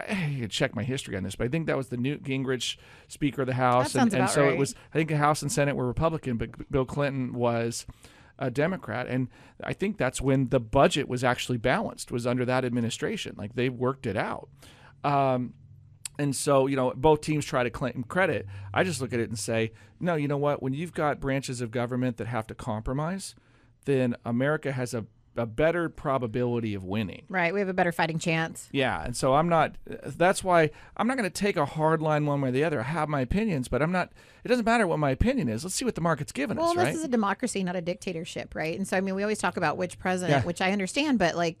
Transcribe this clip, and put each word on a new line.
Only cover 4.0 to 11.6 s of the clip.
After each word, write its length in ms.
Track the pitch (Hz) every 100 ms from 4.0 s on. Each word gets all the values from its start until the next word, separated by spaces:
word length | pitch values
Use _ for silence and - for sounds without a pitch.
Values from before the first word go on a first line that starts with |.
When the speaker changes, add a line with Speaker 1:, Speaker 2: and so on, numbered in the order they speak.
Speaker 1:
And, 80 | 240
Speaker 2:
sounds 20 |
Speaker 1:
and 80 | 190
Speaker 2:
about 120 | -
Speaker 1:
so 100 | -
it 40 | 139
Speaker 2:
right. 80 | 139
Speaker 1:
was, 160 | 135 - -
I 20 | 147
think 140 | 160
the 60 | 151
House 240 | 147 151
and 100 | 143
Senate 240 | - 143 135
were 100 | 123
Republican, 500 | 113 165 160 - 117
but 320 | 117 - -
Bill 140 | 139 131
Clinton 480 | 147 143 135 123
was 500 | 120 120 117 117 113 - - - - - -
a 120 | 131
Democrat. 560 | 120 156 185 - 110 -
And 200 | 127 127 - - -
I 80 | -
think 240 | - 196 202
that's 240 | 127 -
when 300 | 131 135 127
the 100 | 131
budget 480 | 113 139 165 165 123
was 160 | 123
actually 320 | 123 123 -
balanced, 540 | 123